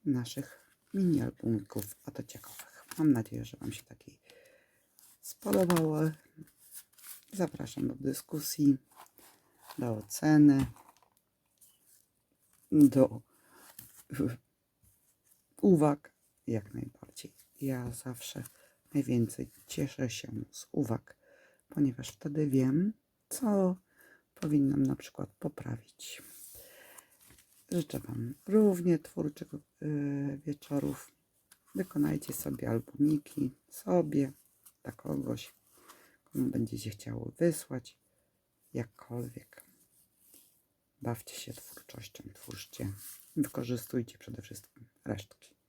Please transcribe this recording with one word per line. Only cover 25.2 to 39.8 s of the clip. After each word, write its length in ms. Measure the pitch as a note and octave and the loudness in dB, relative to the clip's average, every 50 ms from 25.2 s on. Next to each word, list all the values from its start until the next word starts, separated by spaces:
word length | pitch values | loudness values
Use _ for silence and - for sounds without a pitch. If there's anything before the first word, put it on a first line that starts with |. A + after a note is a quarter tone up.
| - - - _ | -10 -10 -10 _
poprawić. 840 | - C#3+ - - - B2 A#2 A#2 - - - _ - - - - - - - - - - - - - - - - - - - - - _ _ _ - - - - _ _ _ _ _ _ | -8 -8 -8 -6 -8 -8 -8 -8 -10 -18 -20 _ -16 -16 -14 -16 -16 -20 -20 -18 -18 -18 -18 -20 -20 -20 -20 -20 -20 -20 -20 -20 -20 _ _ _ -20 -20 -20 -20 _ _ _ _ _ _
Życzę 260 | - F3 D#3+ - - C3 | -2 -2 -2 -2 -6 -8
wam 360 | - - A#2 A#2 A#2 A#2 C3+ - _ | -8 -6 -8 -6 -6 -8 -8 -12 _
równie 520 | - F#3+ A3 G#3+ G#3 F#3+ F3 F3 F3+ E3+ D3+ | 2 4 6 6 6 4 4 4 4 2 2
twórczych, 500 | - - - - E3 D3+ D3 - - - - | 2 -6 -6 -4 -4 -4 -4 -6 -14 -12 -12
y, 840 | D3 - _ _ _ D3+ D3+ D3+ D3 C#3+ C#3+ C#3+ C#3+ C#3+ C#3+ C#3+ C#3+ - | -14 -14 _ _ _ -6 -4 -2 -2 -2 -2 -2 -2 -4 -4 -6 -6 -8
wieczorów. 680 | D3 C#3+ D3 - - C#3+ C#3+ C#3 D3 C#3 - - - _ _ _ _ _ _ _ _ - _ _ _ _ | -8 -8 -8 -6 -4 -2 -2 0 -2 -4 -6 -10 -20 _ _ _ _ _ _ _ _ -20 _ _ _ _
Wykonajcie 580 | F#3+ F#3 - - D3 D3 D3+ D#3 - - - | -6 -6 -4 0 0 2 2 0 -2 -4 -8
sobie 380 | - - - C#3+ C#3 B2 C3+ A#2+ | -10 -8 -6 -6 -6 -4 -2 -2
albumiki, 840 | A2+ A#2 A#2+ - - C#3 C#3+ D3+ D#3 D3 - - - - C#3+ B2+ - _ _ _ | -2 -2 -2 -6 -2 2 2 2 2 0 -2 -6 -4 -4 -4 -4 -4 _ _ _
sobie, 640 | - - - G#3 F3+ F3 E3 D3+ D3 C#3 C#3 C3+ C#3+ _ _ _ _ _ _ - _ _ | -20 -12 -2 2 2 2 2 2 2 0 0 0 -4 _ _ _ _ _ _ -20 _ _
dla 100 | _ - | _ -16
kogoś, 640 | - - - - - C#3 C3+ B2 A#2 A#2 - - _ _ _ _ _ - - - - - - _ _ _ _ | -16 -12 -8 -4 -4 -4 -2 -4 -6 -6 -8 -16 _ _ _ _ _ -20 -20 -20 -20 -20 -20 _ _ _ _
komu 220 | _ _ - C3 | _ _ -2 -2
będzie 320 | - - - A#2 A2 - A2 | 0 0 -2 -2 -2 -4 -8
się 120 | - G#2+ | -8 -10
chciało 420 | G2+ - - A#2 A2+ A2+ - - - - | -10 -10 -12 -10 -10 -8 -8 -10 -4 2
wysłać, 600 | E3 E3+ D#3+ - - _ C3+ B2+ - - - _ _ _ _ _ _ _ _ _ _ _ _ _ _ _ | 2 2 2 0 -8 _ -10 -10 -10 -12 -20 _ _ _ _ _ _ _ _ _ _ _ _ _ _ _
jakkolwiek. 920 | - B2+ A#2 A#2 _ - - - A#2+ A#2+ A#2+ A#2+ A#2+ - - _ - - - _ _ _ | -8 -8 -8 -8 _ -20 -16 -12 -10 -10 -10 -10 -12 -16 -20 _ -20 -20 -20 _ _ _